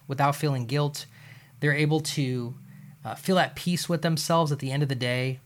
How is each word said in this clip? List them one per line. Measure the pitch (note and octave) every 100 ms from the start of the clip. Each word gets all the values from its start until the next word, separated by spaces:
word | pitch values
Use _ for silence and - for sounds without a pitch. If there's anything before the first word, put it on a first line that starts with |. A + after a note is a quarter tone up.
| -
without | C3+ C#3+ C#3+
feeling | D3+ C3+ A#2
guilt. | C#3+ D3 D3 - - - - - -
They're | D3+
able | C#3+ D3+ D#3
to, | D3+ - C3+ B2+ A#2+ B2+ - - - -
uh, | - -
feel | - F#3
at | C3+ -
peace | - F3 -
with | E3+
themselves | E3+ D#3+ - E3 D#3
at | C#3+
the | C3+
end | C3+
of | D3
the | C3
day | B2 B2 B2+ C3